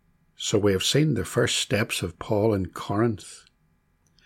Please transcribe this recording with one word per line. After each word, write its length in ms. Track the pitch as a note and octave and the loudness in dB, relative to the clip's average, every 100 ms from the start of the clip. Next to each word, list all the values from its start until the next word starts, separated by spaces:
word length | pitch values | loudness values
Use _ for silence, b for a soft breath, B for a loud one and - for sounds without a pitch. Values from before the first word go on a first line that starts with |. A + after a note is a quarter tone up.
| _ _ _ - | _ _ _ -10
So 220 | - G#2+ | -2 2
we 140 | G2+ | 4
have 120 | F#2+ | 2
seen 300 | - C#3 D#3 | 2 2 2
the 100 | A2 | 0
first 320 | F2 - B2 - | -2 0 0 0
steps 460 | - G2+ A#2 - | 0 0 0 -4
of 160 | F2+ - | -6 -8
Paul 340 | - G#2+ A2 | -2 2 2
in 140 | G2+ F2+ | 2 -2
Corinth, 800 | - - G2+ A#2 G2+ - - _ _ _ _ _ _ _ b | -8 -4 0 0 0 -10 -20 _ _ _ _ _ _ _ b